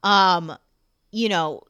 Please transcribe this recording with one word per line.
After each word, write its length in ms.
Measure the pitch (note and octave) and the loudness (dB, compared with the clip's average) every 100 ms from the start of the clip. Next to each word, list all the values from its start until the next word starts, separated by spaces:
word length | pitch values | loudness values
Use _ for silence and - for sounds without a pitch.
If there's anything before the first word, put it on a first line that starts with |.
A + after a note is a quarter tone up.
Um, 520 | G3+ G3 F#3+ F3 D#3+ - _ _ _ _ _ | 0 4 4 2 -2 -14 _ _ _ _ _
you 180 | G#3+ A3+ | -6 -4
know, 340 | F3+ D#3 B2+ | -2 -4 -8